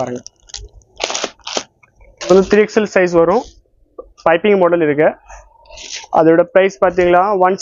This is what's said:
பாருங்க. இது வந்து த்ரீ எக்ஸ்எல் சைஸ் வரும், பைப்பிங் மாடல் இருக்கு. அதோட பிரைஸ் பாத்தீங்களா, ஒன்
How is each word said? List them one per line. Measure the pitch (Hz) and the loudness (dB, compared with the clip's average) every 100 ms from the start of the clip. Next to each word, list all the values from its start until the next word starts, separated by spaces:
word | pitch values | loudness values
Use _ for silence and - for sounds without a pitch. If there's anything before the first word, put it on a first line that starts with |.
பாருங்க. | 123 123 - _ _ - - - _ - - - - - - - - _ _ _ - - | -6 -10 -14 _ _ -20 -20 -20 _ -12 -10 -8 -10 -14 -14 -12 -12 _ _ _ -20 -8
இது | - | 2
வந்து | 190 190 | 2 2
த்ரீ | 208 208 | 2 0
எக்ஸ்எல் | 226 202 | -2 -2
சைஸ் | 196 180 170 | 0 0 2
வரும், | 165 220 - - _ _ _ - - _ 170 | 2 0 -4 -14 _ _ _ -20 -20 _ 0
பைப்பிங் | 170 208 202 | 0 2 2
மாடல் | 175 175 156 | 2 2 0
இருக்கு. | 147 170 - - - _ _ _ - - - - - | 0 0 -2 -12 -20 _ _ _ -20 -18 -18 -4 0
அதோட | 160 165 170 | 2 2 2
பிரைஸ் | 190 190 190 | 0 0 0
பாத்தீங்களா, | 185 180 175 175 196 196 180 | -2 0 2 2 2 0 0
ஒன் | 190 | 0